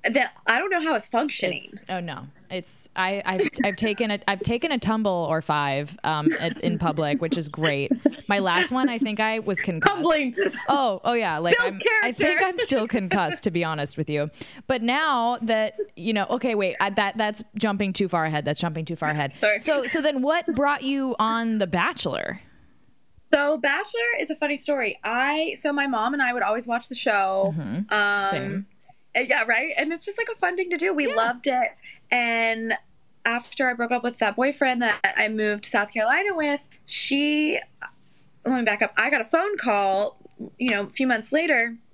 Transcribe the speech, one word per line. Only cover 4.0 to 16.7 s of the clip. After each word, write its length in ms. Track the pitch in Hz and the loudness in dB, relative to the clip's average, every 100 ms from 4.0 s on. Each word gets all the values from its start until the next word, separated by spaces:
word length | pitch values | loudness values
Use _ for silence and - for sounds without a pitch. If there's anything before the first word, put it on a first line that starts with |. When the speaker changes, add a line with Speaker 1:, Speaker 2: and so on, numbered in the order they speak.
| 226 | 0
Speaker 2:
a, 80 | 202 - | 0 -2
I've 140 | 196 | -2
taken 300 | 202 233 330 | 0 0 0
a 40 | 269 | 0
tumble 480 | 196 220 208 175 160 | 0 2 2 0 0
or 120 | 160 | 0
five, 560 | 160 151 143 139 147 170 | 0 0 2 0 -4 -4
um, 240 | - 151 151 - | -2 2 2 0
at, 200 | 165 - | -4 -2
in 160 | - 160 | -2 0
public, 420 | 170 156 151 143 | 0 0 0 0
which 160 | 165 170 | 0 -2
is 100 | 151 | -4
great. 440 | 151 156 139 139 240 - - - | -2 0 0 0 0 0 -2 -2
My 120 | 202 | 0
last 320 | 190 175 185 | 2 2 2
one, 180 | 254 262 | 0 0
I 80 | 233 | 0
think 220 | 220 214 | -4 0
I 180 | 220 220 | 0 0
was 220 | 214 185 | -2 -2
concussed. 320 | - 165 392 | 0 0 0
Speaker 1:
Tumbling. 420 | 392 330 311 269 240 392 - - | 2 2 2 0 -2 -2 -2 0
Speaker 2:
Oh, 320 | 285 254 190 - | 2 2 0 0
oh 80 | |
yeah, 240 | 240 202 156 | 0 0 0
like, 200 | 170 466 | 2 2
Speaker 1:
Build 140 | 480 190 | 0 0
Speaker 2:
I'm, 40 | 427 440 | 0 2
I 80 | 392 | 0
think 60 | 240 311 | 0 2
Speaker 1:
character. 160 | 339 381 | 2 0
Speaker 2:
I'm 100 | 349 | 0
still 300 | 466 269 220 | 0 0 0
concussed, 560 | 247 185 196 165 349 | -2 0 0 0 0
to 80 | 208 | -2
be 120 | 170 | 0
honest 320 | 165 151 143 - | 0 -2 -4 -4
with 120 | 156 | -2
you. 200 | 147 147 - - - - | -2 -2 -6 -18 -18 -2
But 140 | 254 | 0
now 560 | 233 269 311 262 233 247 | 2 2 2 2 2 0
that, 320 | 226 220 220 - 415 - | 0 2 0 -2 -8 -4
you 160 | 175 | -2
know, 120 | 214 196 | 0 2
okay, 240 | - 254 214 | 0 0 2
wait, 200 | 190 | 0